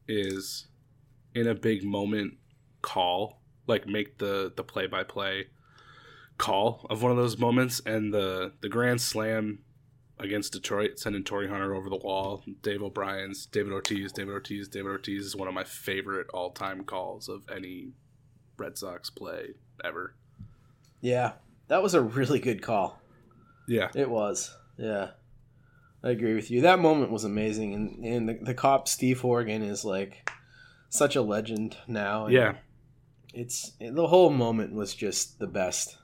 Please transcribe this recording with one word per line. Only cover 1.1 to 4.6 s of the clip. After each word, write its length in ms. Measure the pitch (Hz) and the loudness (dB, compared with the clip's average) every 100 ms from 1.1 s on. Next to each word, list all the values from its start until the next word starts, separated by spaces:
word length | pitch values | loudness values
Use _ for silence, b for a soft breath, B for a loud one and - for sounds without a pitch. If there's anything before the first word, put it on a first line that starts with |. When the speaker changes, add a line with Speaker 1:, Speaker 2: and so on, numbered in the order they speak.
| _ _ | _ _
Speaker 1:
in 120 | 120 117 | 0 0
a 80 | |
big 280 | 104 113 110 | 2 2 0
moment, 540 | 101 101 104 107 98 - _ _ _ _ | 0 -2 0 0 -2 -6 _ _ _ _
call, 580 | - - 90 90 107 - _ _ - | -4 2 2 2 -2 -8 _ _ 0
like, 200 | 110 - | 0 2
make 320 | 104 104 - | -4 -4 -4
the, 340 | 101 98 95 | -2 0 -2
the 80 | - | -4